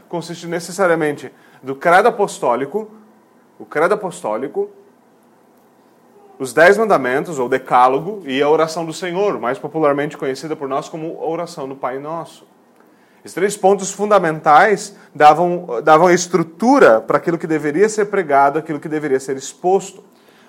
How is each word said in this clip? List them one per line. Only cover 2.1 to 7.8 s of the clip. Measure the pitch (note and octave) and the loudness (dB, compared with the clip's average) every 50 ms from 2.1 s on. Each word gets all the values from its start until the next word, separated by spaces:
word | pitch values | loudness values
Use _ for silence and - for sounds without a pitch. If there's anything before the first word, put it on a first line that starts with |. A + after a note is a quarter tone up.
| A3 G#3+ G3+ F3 - - D#3 B2+ A#2 B2+ C#3 C#3 - G#3+ A3 - - - - _ _ _ _ _ _ _ _ _ _ - | 2 0 -4 -4 -4 -4 -2 -2 0 0 -2 -4 -6 -8 -8 -8 -18 -20 -20 _ _ _ _ _ _ _ _ _ _ -20
o | A2+ | -18
credo | - - D3 E3 F#3+ G#3 | -8 -2 0 0 0 0
apostólico, | - G3 F3 E3 - - A2 G#2+ A2+ C3+ D3 - G3 G3+ G3+ - - _ _ _ _ _ _ _ _ _ _ _ _ _ _ _ _ _ _ _ _ _ _ _ _ _ _ _ _ _ - - - | -2 -4 -10 -10 -8 -6 -6 -4 -4 -6 -6 -6 -6 -6 -8 -10 -20 _ _ _ _ _ _ _ _ _ _ _ _ _ _ _ _ _ _ _ _ _ _ _ _ _ _ _ _ _ -20 -12 -12
os | C3+ B2+ | -10 -4
Dez | - D3+ E3 F#3+ G3+ | 2 4 6 6 6
Mandamentos, | G#3 A3+ G#3 F3+ C#3+ B2+ B2 B2+ D3 - C#3 D3 C3+ | 4 2 2 2 0 2 0 -2 -2 -4 -4 -4 -4
ou | B2+ B2+ | -2 -2
Decálogo, | C3 B2+ - - D3 B2+ | -2 -4 -2 0 4 4